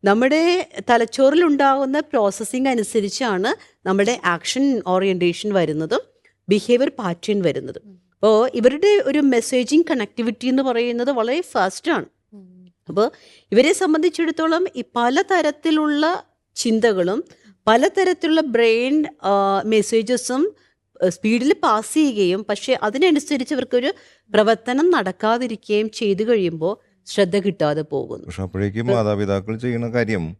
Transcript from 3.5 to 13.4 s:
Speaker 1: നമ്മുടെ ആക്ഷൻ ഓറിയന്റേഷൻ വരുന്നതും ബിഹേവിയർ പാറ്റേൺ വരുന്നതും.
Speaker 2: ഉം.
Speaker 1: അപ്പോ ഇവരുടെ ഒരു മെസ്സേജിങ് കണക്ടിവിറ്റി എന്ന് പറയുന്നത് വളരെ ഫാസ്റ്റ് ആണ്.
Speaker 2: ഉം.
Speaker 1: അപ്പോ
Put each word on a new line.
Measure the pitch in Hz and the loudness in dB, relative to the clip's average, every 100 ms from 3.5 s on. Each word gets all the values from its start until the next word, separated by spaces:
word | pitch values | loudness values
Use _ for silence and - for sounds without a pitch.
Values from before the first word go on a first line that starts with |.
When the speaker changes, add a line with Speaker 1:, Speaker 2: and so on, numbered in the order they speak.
| 427 - _ - | -4 -10 _ -2
Speaker 1:
നമ്മുടെ | 196 202 247 | 0 0 0
ആക്ഷൻ | 185 170 - 254 277 247 180 | -2 -4 -4 -2 0 0 0
ഓറിയന്റേഷൻ | 185 196 185 175 170 214 | 0 0 0 0 -2 -2
വരുന്നതും | 196 160 151 160 247 - _ _ _ - | 0 0 -2 -2 -4 -6 _ _ _ -2
ബിഹേവിയർ | 202 202 240 277 - | -2 2 2 2 -2
പാറ്റേൺ | 202 170 - 202 | -6 -6 -4 0
വരുന്നതും. | 175 139 127 - | 0 -2 -8 -14
Speaker 2:
ഉം. | - 98 _ | -18 -20 _
Speaker 1:
അപ്പോ | _ 202 214 254 | _ 2 4 2
ഇവരുടെ | 240 233 285 403 415 - | 2 2 4 2 4 2
ഒരു | 294 | 2
മെസ്സേജിങ് | 285 240 226 254 247 302 330 | 2 2 0 -2 2 2 2
കണക്ടിവിറ്റി | 285 208 - 233 220 247 | -2 -4 -4 -4 -4 -2
എന്ന് | 262 | 0
പറയുന്നത് | 269 233 240 240 247 | 0 0 -2 -2 -2
വളരെ | 262 226 285 | -2 0 -2
ഫാസ്റ്റ് | 359 - 190 - - | -4 -2 -2 -2 -4
ആണ്. | 285 143 _ _ | -4 -4 _ _
Speaker 2:
ഉം. | 208 185 180 180 _ - | -20 -20 -20 -20 _ -8
Speaker 1:
അപ്പോ | 190 226 - - _ | -2 -2 -2 -20 _